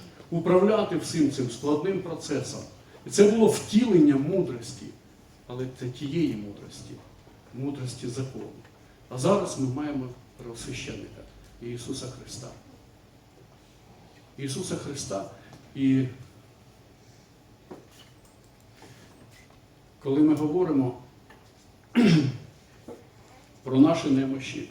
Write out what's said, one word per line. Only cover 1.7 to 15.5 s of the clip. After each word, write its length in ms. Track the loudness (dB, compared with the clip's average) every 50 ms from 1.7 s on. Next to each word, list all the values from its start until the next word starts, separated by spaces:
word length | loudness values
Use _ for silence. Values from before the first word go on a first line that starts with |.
| 0 0 0 -2 -2 -4
процесом. 600 | -4 -6 -8 -10 -6 -6 -4 -4 -4 -6 -10 -12 -14 -16 -18 -20 -20 -20 -20 -20 -14 -2
І 20 |
це 220 | 4 6 6 8
було 160 | 8 6 4 4
втілення 680 | 4 2 -2 2 2 4 4 6 6 6 8 6 6
мудрості, 720 | 4 2 0 0 -2 -2 -2 -6 -8 -10 -14 -14 -14 -16 -18 -18 -20 -20 -20 -20 -20 -20 _ -20 -20 _ -14
але 200 | -10 -8 -8 -10 -10 -10
це 100 | -10 -10
тієї 460 | -8 -8 -8 -4 -2 0 0 0 -2
мудрості, 580 | -4 -8 -12 -14 -16 -18 -18 -18 -18 -18 -18 -18 -20 -20 -20 -20 -20 -20 -20 -20 -20 -20 -18 -12
мудрості 540 | -8 -6 -6 -6 -6 -8 -10 -10 -8 -10 -8
закону. 380 | -6 -6 -8 -8 -8 -12 -14 -14 -16 -20 -20 -20 -20 _ -20 -20 -20 _ -18 -12
А 80 | -6 0
зараз 420 | 2 4 4 4 2 -2 -4 -4
ми 80 | -4 -4
маємо 380 | -2 -4 -4 -4 -4 -6 -6 -8 -12 -16 -20 -20 -20 -18
первосвященника 840 | -16 -16 -14 -12 -12 -10 -10 -10 -10 -10 -12 -12 -14 -16 -18 -20 -20 -20 -20 -20 -20 -20 -20 -14
Ісуса 440 | -12 -10 -10 -10 -10 -10 -10 -10 -10 -12
Христа. 400 | -14 -16 -16 -16 -16 -16 -16 -16 -18 -20 -20 -20 -20 -20 -20 -20 _ _ _ _ _ _ _ _ _ -20 -20 -20 _ _ -20 _ _ -20 -20 -20 -20 -20 -20 -20 -20 -20 -20 -20 _ -10
Ісуса 380 | -8 -8 -6 -6 -6 -6 -8
Христа. 560 | -8 -8 -8 -10 -10 -8 -8 -8 -8 -8 -10 -14 -20 -20 -20